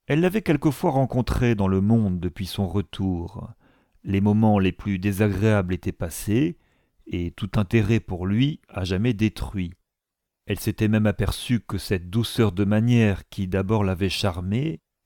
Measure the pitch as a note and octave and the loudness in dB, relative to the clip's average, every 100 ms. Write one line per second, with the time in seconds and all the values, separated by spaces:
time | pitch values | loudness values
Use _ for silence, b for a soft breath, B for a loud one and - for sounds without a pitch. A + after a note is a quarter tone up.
0 | - C#3+ F3+ G#3 F3+ D3 D#3+ C3 F#3 C3+ | -4 0 2 0 0 2 2 0 0 0
1 | C3 B2+ A#2+ - A#2+ A2 G2 F#2+ G2+ A2+ | 0 0 -2 0 2 2 2 2 4 4
2 | G#2 F2+ E2+ - F#2 - G2 F2+ F#2 - | 2 0 -4 -6 -8 -4 -4 -2 -6 -4
3 | F#2+ F2+ E2+ - G#2 - b b b b | -2 -2 -6 -12 -16 -18 b b b b
4 | - G2 G2+ G#2 A2 G#2 F#2+ E2+ - F#2+ | -2 2 4 4 6 4 2 0 -4 -2
5 | G2+ F#2+ G#2+ F#2+ A2 G#2+ F2+ F#2 - - | -2 0 0 2 2 2 0 -4 -6 -8
6 | F#2+ - - G#2+ D#3 E3+ _ _ _ _ | -8 -8 -2 0 0 -4 _ _ _ _
7 | - F2+ F2 - G2+ A#2+ G2+ A#2 G2+ A2+ | -8 -6 -6 -6 -4 -2 0 2 2 0
8 | - F2+ F#2 G#2 C#3 - _ - F#2 F#2 | -2 -6 0 2 2 -2 _ -8 -2 0
9 | A#2 G#2 G#2+ - - G2+ F2 - _ _ | 0 2 0 0 -8 -6 -8 -10 _ _
10 | _ _ _ _ _ G#2 - G2+ A2 G#2+ | _ _ _ _ _ -6 -4 0 2 4
11 | G#2+ G2 G2+ - - A#2+ - G2 - G2 | 2 2 -2 -2 -2 -2 -2 -8 -2 -4
12 | F2 G2+ A2+ - A2 F2+ G2 G#2+ A#2 A#2+ | -2 -4 -4 0 0 2 2 2 4 4
13 | A2 F#2+ - - F#2 F#2+ F#2+ A2 G2+ F2+ | 4 0 -6 -8 -4 -2 0 0 0 0
14 | F#2+ - G#2 E2+ F#2 G#2+ D#3 D#3+ _ _ | -2 0 -2 -2 -4 -2 -2 -6 _ _